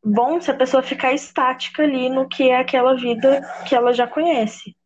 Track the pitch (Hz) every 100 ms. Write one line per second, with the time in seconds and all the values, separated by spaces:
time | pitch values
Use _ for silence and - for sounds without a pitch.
0 | 214 208 247 339 339 269 262 269 262 269
1 | 262 285 - - 254 262 - - 302 262
2 | 254 262 269 - 262 254 254 262 247 262
3 | 240 233 269 277 277 - - 254 240 240
4 | 240 - 339 294 214 - - -